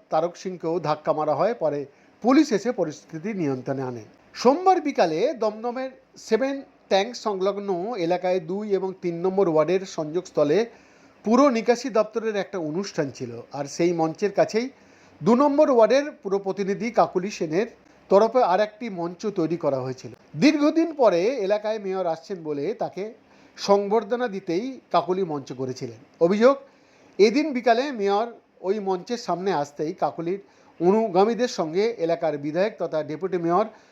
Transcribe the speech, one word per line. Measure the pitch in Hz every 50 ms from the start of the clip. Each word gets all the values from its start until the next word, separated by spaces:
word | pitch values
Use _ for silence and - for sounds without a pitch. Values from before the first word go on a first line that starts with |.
| _ -
তারক | - 160 160 175 170
সিংকেও | - - 196 185 170 - 165 165 180
ধাক্কা | 156 151 151 147 - 170 151
মারা | 151 151 151 147
হয়, | 135 170 208 240
পরে | 233 165 151 147 147 139 - _ _ _ _ _ _ -
পুলিশ | 226 269 302 311 302 233
এসে | 190 - 233 240
পরিস্থিতি | 208 175 156 143 - - - - 160 156 214 226
নিয়ন্ত্রণে | 190 165 143 135 127 123 - 135 131 135
আনে। | 127 123 117 107 - - _ _ _ -
সোমবার | - - 233 285 339 370 381 370 359
বিকালে | 311 294 - - 208 170 156 160 208 285 320
দমদমের | 233 220 214 208 220 220 240 233 262 262 262 247 - _ _ _
সেভেন | - - - 220 220 262 269 277 277 269 - _ _ _ -
ট্যাঙ্ক | 214 190 196 240 240
সংলগ্ন | - - 220 202 190 185 196 196 202 202 196 190 170 175 220 247
এলাকায় | 208 170 165 180 175 180 180 180 185
দুই | 165 156 185 202 214 214
এবং | 196 185 185 185 180 - -
তিন | 175 170 170
নম্বর | 175 190 185 196 196 170
ওয়ার্ডের | 156 156 151 156 180 190
সংযোগস্থলে | 190 185 - - 156 151 151 180 170 - - 160 151 143 151 196 233 233 - - _ _ _ _ _ _ _ _ -
পুর | 208 226 247 285 285
নিকাশি | 240 226 214 - 240 233 - 269
দপ্তরের | 190 220 214 214 - 233 214 226 208
একটা | 202 180 - - 190
অনুষ্ঠান | 165 151 151 180 202 - - - 156 139
ছিল, | 120 - 135 117 117 117 117 - -
আর | 139 143
সেই | 139 - - 170 175 175
মঞ্চের | 165 160 160 160 - 208 202 196
কাছেই | - - - - 214 240 269 - _ _ _ _ _ _ _ _ - 147
দু | 170 233
নম্বর | 240 285 294 277 285 311 285
ওয়ার্ডের | 262 233 220 208 240 269 294 294
পুর | - - - 196 190 196
প্রতিনিধি | 196 190 190 196 202 180 202 165 202 240
কাকুলি | 226 202 175 160 - 185 175 208
সেনের | 202 - 185 160 151 175 226 240 - _ _ _ _ _ _ -
তরফে | 185 196 214 226 226 254 240
আর | 185 180 190
একটি | 214 208 214 - 240 233
মঞ্চ | 190 175 170 175 180 - -
তৈরি | 214 202 190 160 151 170
করা | 165 - 147 135 131
হয়েছিল। | 127 131 127 - - 120 110 - _ _ -
দীর্ঘদিন | 143 175 294 311 294 285 302 311 320 330 339 311
পরে | 294 254 214 180 170 175
এলাকায় | 226 277 262 196 185 208 214 208 214 220 220
মেয়র | 202 190 190 190 185
আসছেন | 170 160 156 - - 202 175 165
বলে | 151 147 143 143 175 226
তাকে | - 185 151 - 180 196 220 254 - _ _ _ _ _ _ _
সংবর্ধনা | - - - 202 202 202 202 202 233 214 196 247 240 247 247
দিতেই | 190 196 185 - 165 180 233 269 262 233 - _ -
কাকুলি | 175 170 180 185 185 196
মঞ্চ | 170 151 147 135 - 139
করেছিলেন। | 123 131 127 127 - 139 120 113 110 - - _ -
অভিযোগ, | 160 170 202 208 226 254 277 269 - - _ _ _ _ _ _ _ _ _ -
এদিন | 190 233 - 285 302 320 269
বিকালে | 247 220 247 226 226 262 302 269
মেয়র | 220 196 196 196 202 226 240 226 - _ _ _ _
ওই | - 185 202 220
মঞ্চের | 196 190 190 180 180 - 240
সামনে | 233 - - 175 170 185 202 180
আসতেই | 147 143 143 - - 156 156 -
কাকুলির | - - 151 147 - 165 165 190 202 - _ _ _ _ _ _ -
অনুগামীদের | 165 180 196 220 226 220 170 180 202 220 233 196 247 240
সঙ্গে | - - 175 156 156 185 208 233 226 -
এলাকার | 165 165 170 165 - 156 147 147
বিধায়ক | 143 151 143 170 196 220 202 -
তথা | 180 156 160 156 147
ডেপুটি | 139 156 147 180 185 185 180
মেয়র | 165 165 170 185 220 220 - - _ _